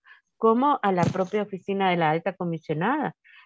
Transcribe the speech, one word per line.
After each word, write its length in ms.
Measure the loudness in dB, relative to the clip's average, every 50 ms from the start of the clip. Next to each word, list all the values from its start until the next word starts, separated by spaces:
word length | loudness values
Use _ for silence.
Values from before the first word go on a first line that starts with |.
| _ -20 -20 -20 _ _ _
como 420 | _ 2 2 4 4 2 2 2 2 0
a 100 | 0 2
la 120 | 2 2
propia 380 | 0 0 -2 -2 -2 -2 -4 -4
Oficina 460 | -4 -8 -10 -8 -6 -2 0 2 2
de 80 | 2
la 140 | 2 2 2
Alta 240 | 0 0 -2 -4 -6
Comisionada. 840 | -4 -4 -6 -6 -6 -6 -6 -4 -2 0 0 0 -2 -2 -4 -8 _ _ -20 -20 -20 -20